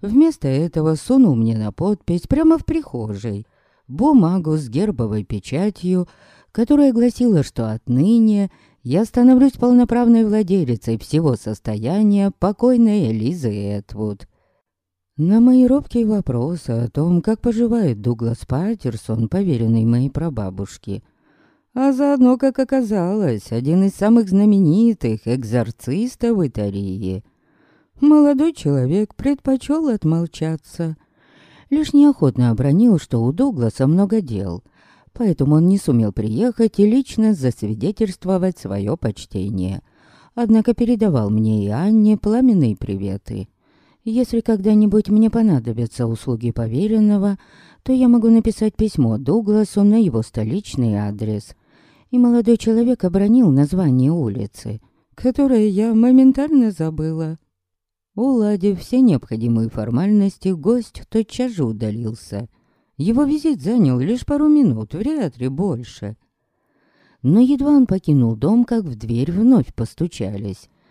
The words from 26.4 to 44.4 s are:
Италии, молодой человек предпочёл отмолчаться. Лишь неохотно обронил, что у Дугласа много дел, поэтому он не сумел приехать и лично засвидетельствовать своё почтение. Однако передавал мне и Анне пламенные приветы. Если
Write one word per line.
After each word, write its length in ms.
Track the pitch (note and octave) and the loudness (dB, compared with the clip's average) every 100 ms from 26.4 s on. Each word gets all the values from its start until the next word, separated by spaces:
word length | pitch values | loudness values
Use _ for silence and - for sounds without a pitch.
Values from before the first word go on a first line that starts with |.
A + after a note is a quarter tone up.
Италии, 800 | D#3 - G#2 G2 G2 F#2+ G2 F#2+ - _ _ _ _ _ _ _ | -2 -2 -6 -4 -6 -6 -6 -8 -10 _ _ _ _ _ _ _
молодой 520 | C#4+ D4+ D4 C#4 D#4 | 4 6 4 2 -2
человек 600 | D#4+ D3 C#3+ B2+ F3+ G#3 | -2 -2 -2 0 -2 -4
предпочёл 760 | _ C4+ C#4+ - C4 - D4+ D#4 | _ -4 -4 -2 -4 -2 -2 -2
отмолчаться. 1080 | A3 D#3 D#3+ E3+ - D#3+ D#3+ _ - E3 D#3+ _ _ _ _ _ _ _ | -2 0 -2 -4 -6 -6 -6 _ -8 -8 -8 _ _ _ _ _ _ _
Лишь 240 | C#4+ D4+ | -4 0
неохотно 580 | C#4+ D4 C#4 C#3+ B2 B2 | 4 4 4 0 2 0
обронил, 480 | A2 C3+ D#3 A#3+ F#3 | 0 0 2 4 2
что 240 | - A#2+ | 0 -2
у 100 | A#2 | -2
Дугласа 540 | D#3+ C#4 F#3 A#2 - C3+ | 0 -2 0 -4 0 0
много 340 | E3+ G3 A3 | 2 0 -2
дел, 440 | D#3+ G#2+ F#2+ E2+ _ _ _ _ _ | -4 -6 -6 -8 _ _ _ _ _
поэтому 440 | - A3+ E3 C#3 D3+ | -6 -4 0 2 4
он 120 | E3+ | 4
не 100 | G3 | 2
сумел 340 | - B2 G#2+ | 0 0 0
приехать 640 | G2 G#2+ A2 A#3+ A#3 A3+ - | -2 -4 -2 -2 0 -2 2
и 80 | G#3 | 2
лично 480 | A#3+ C4+ - A3 | 2 -2 -2 0
засвидетельствовать 1200 | G3 C3 - G#2 A2 C#3 G#3 A3 F3+ F#3 F#3+ F#3 F3+ | 0 -2 -4 -6 -4 -6 -4 -4 -6 -4 -2 -2 -4
своё 380 | - G3 G2+ D3+ | -8 -6 -4 -4
почтение. 840 | A2+ G2+ - G2+ F#2+ G2+ F#2 F#2+ _ _ _ _ _ | -6 -8 -10 -8 -6 -4 -6 -6 _ _ _ _ _
Однако 400 | - A#3 A3 A3 | -6 0 2 2
передавал 560 | A#3 A#3 A#3+ G#3 C#3+ G#2 | 0 0 0 2 0 0
мне 360 | G#2+ A2 A2 G2+ | 0 0 0 -2
и 20 | |
Анне 480 | A2 F#3+ A3 G#3+ G#3+ | -2 0 2 2 2
пламенные 600 | - A3+ C4 G3+ C3 G2+ | 0 2 2 2 0 -2
приветы. 720 | - G2 G2 F#2+ - G#2+ F#2+ _ _ _ _ _ | -6 -6 -6 -8 -10 -12 -12 _ _ _ _ _
Если 360 | - A3+ B3 A#3 | -6 -4 -2 -2